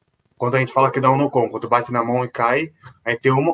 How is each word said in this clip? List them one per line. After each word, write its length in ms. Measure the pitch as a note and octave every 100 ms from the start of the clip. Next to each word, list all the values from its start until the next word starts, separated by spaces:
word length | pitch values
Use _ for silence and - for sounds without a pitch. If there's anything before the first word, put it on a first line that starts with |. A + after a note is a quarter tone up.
| _ _ _ -
Quando 160 | B2
a 40 | C3
gente 120 | B2+
fala 180 | C3+ C3+
que 100 | C3+
dá 100 | C3
um 60 | C3+
no 140 | C#3
com, 200 | B2+ A2+
quando 180 | A2+ A2+
bate 240 | A#2+ A#2+
na 100 | B2
mão 220 | A#2 B2
e 40 | B2
cai, 440 | - A#2 C3+ D#3+ _ - -
aí 120 | A#2 A#2
tem 160 | C3
uma 200 | C3+ D#3